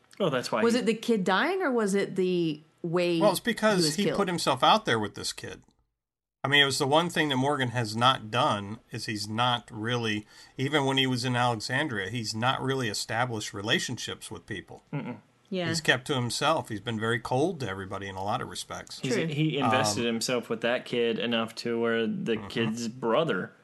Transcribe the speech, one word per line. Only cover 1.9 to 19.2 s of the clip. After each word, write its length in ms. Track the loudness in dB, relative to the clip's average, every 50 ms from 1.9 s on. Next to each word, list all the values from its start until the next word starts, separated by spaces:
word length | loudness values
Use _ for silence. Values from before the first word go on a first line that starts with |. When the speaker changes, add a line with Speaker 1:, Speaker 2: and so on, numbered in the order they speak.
| 2
Speaker 2:
it 220 | 0 0 0 0
the 440 | 0 0 2 2 2 0 0 -2 -4 -10 _ _ _ -6
way 380 | -2 0 2 2 2 2 4
Speaker 3:
Well, 100 | 4 4
it's 80 | 4 2
because 400 | 0 -2 0 2 2 4 4 4
Speaker 2:
he 60 | 4
was 80 | 2 0
Speaker 3:
he 100 | 0 0
Speaker 2:
killed? 100 | 0 0
Speaker 3:
put 100 | 0 0 0
himself 360 | 0 0 0 0 2 4 6
out 220 | 6 6 6 4
there 120 | 2 0 0
with 160 | 0 -2 -6
this 180 | -8 -8 -8 -8
kid. 300 | -8 -10 -12 -12 -14 -18 _ _ _ _ _ _ _ _ _ _ _ _ _ _ _ 0
I 60 | 4
mean, 140 | 6 6 6
it 40 |
was 120 | 6 4 2
the 80 | 2
one 240 | 4 4 4 4 4
thing 180 | 2 0 0 2
that 80 | 2
Morgan 320 | 2 2 2 2 0 0 -2
has 260 | -2 -2 -2 -2 0
not 360 | 4 4 4 4 4 0 -2 0
done 480 | 2 2 2 2 0 -2 -6 -10 -12 -12 _
is 160 | -12 -8 -8
he's 220 | -6 -6 -6 -6 -4
not 400 | -2 0 2 2 2 0 -4 -8
really, 560 | -10 -6 -4 -2 -2 0 0 0 0 -2 -4 -8 -14 -20 -20 -14 -6 -4
even 260 | -2 0 2 2 2
when 140 | 2 2 2
he 80 | 2
was 180 | 2 2 0 0
in 120 | 0 2
Alexandria, 720 | 2 2 2 2 0 -4 -4 -2 -2 -2 -2 -2 -4 -4 -4
he's 240 | -4 -4 -4 -4 -4
not 260 | -2 0 0 0 0
really 280 | 0 -2 -2 -2 -2 -2
established 680 | -4 -4 -4 -4 -2 -2 -2 -2 -2 -4 -6 -6 -8
relationships 800 | -6 -2 0 0 0 0 -4 -6 -8 -8 -8 -10 -10 -12 -12 -14
with 140 | -14 -12
people. 360 | -10 -10 -10 -10 -12 -16 -20 _ _ -8
Speaker 1:
Mm-mm. 260 | -8 -6 -8 -10 -12 -16 _ _ _ _ -8
Speaker 2:
Yeah. 200 | -6 -4 -2 -2
Speaker 3:
He's 120 | -4 0
kept 280 | 2 2 2 2 0 -2
to 60 | -2
himself. 540 | -2 -2 -2 -2 0 0 2 2 0 -2 -6
He's 100 | -8 -8
been 180 | -6 -6 -4 -2
very 220 | 0 0 -2 -2
cold 400 | -2 -2 0 0 0 0 -2 -4
to 80 | -6 -6
everybody 400 | -6 -8 -8 -8 -8 -8 -8 -8
in 80 | -8
a 80 | -6 -4
lot 180 | -2 -2 -2 -4
of 60 | -6
respects. 500 | -10 -10 -10 -10 -10 -12 -12 -12 -12 -8
Speaker 1:
He's, 140 | -4 -2 -2
Speaker 2:
True. 120 | -2